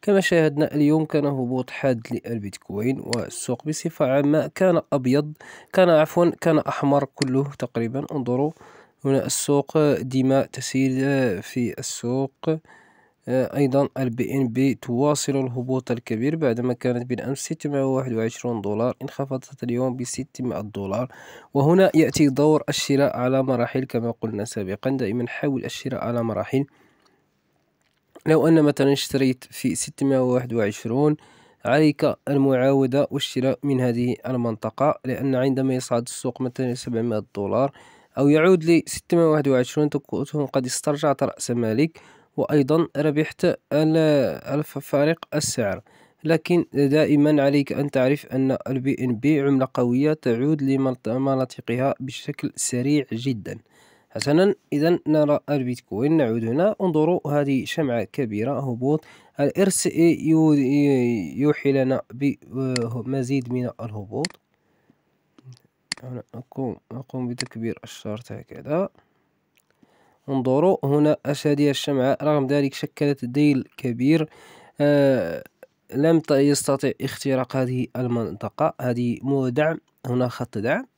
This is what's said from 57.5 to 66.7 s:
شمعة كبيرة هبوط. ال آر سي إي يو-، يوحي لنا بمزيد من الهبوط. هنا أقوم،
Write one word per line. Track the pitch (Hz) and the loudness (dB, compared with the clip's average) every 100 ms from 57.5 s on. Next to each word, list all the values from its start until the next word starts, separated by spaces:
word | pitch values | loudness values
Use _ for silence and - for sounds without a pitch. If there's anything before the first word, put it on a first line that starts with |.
| 131 | 0
شمعة | - - 147 117 | -2 -2 -2 -2
كبيرة | 110 - 123 104 117 135 | -4 -4 -4 -4 -4 -4
هبوط. | 139 117 127 151 - - _ - | -4 -2 0 -2 -4 -20 _ -2
ال | 143 - | -2 2
آر | 196 | 0
سي | - - | 2 -2
إي | - 170 151 156 | 2 4 4 2
يو-، | 160 160 147 131 143 143 135 120 117 82 80 | 4 6 4 4 4 4 4 2 0 -4 0
يوحي | 143 147 139 | 0 2 2
لنا | 135 131 131 - | 2 2 0 -4
بمزيد | 123 139 - - 127 131 127 113 117 113 131 120 139 120 | -2 -2 -2 -8 -6 -4 -2 -4 -6 -4 -4 -2 -4 -2
من | 123 123 - | -4 -4 -8
الهبوط. | 113 107 101 110 151 - _ _ _ _ _ _ _ _ _ _ 127 120 _ _ _ - | -12 -12 -8 -6 -8 -10 _ _ _ _ _ _ _ _ _ _ -20 -20 _ _ _ -14
هنا | 127 123 - | -12 -14 -14
أقوم، | - - - 131 | -18 -14 -8 -8